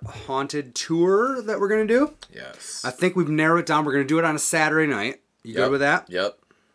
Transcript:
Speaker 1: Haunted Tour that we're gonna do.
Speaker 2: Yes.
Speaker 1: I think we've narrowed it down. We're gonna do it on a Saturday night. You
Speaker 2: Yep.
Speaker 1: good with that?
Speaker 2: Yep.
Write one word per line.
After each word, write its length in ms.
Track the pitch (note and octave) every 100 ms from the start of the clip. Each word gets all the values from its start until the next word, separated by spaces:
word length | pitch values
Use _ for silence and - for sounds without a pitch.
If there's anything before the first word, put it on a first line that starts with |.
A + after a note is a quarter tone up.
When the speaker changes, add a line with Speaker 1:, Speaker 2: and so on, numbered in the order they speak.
| -
Speaker 1:
Haunted 680 | - - C3+ C3+ D3 B2+
Tour 680 | - - E3 F3+ G3 B3+ C4
that 160 | G#3+ G#3+
we're 80 | G3
gonna 160 | G#3+ G#3+
do. 280 | A#3+ D4+ - -
Speaker 2:
Yes. 500 | - C3+ - - -
Speaker 1:
I 60 | B2+
think 260 | - F3+ F#3
we've 120 | D3+
narrowed 320 | D#3 D#3 E3+
it 60 | E3
down. 180 | D3+
We're 80 | D3
gonna 120 | C#3
do 140 | C#3 D#3+
it 40 |
on 120 | E3 D3+
a 20 |
Saturday 460 | - E3 D3+ D#3 D#3
night. 300 | A2+ A2 - _ _
You 120 | A#2
Speaker 2:
Yep. 100 | A#2+
Speaker 1:
good 60 | C3
with 80 | C#3
that? 280 | C#3 F3 -
Speaker 2:
Yep. 300 | F2+ G2+ - _ _ _